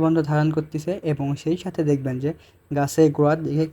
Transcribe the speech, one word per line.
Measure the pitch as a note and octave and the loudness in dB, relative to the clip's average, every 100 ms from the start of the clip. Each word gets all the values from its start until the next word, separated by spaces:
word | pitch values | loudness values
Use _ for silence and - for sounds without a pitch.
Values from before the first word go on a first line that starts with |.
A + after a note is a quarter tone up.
বর্ণ | D#3+ E3 D3+ | 2 2 2
ধারণ | D3+ D#3 D#3 | 2 2 0
করতেছে | D3+ D#3 D#3+ F#3+ D#3+ | -4 -6 -6 -4 -2
এবং | C#3+ C#3 C#3+ | -2 -2 -4
সেই | D#3 F3 | -4 -4
সাথে | F#3 F3 D3+ | -4 -2 0
দেখবেন | C#3+ C3 B2+ | 0 0 -4
যে | C#3 E3 - _ - | -4 -6 -12 _ -6
গাছের | C#3+ C#3 - D#3 D3 | -2 0 4 4 4
গোড়ার | D3 D#3+ D3+ | 2 2 0
দিকে | C#3+ D#3 | -2 -2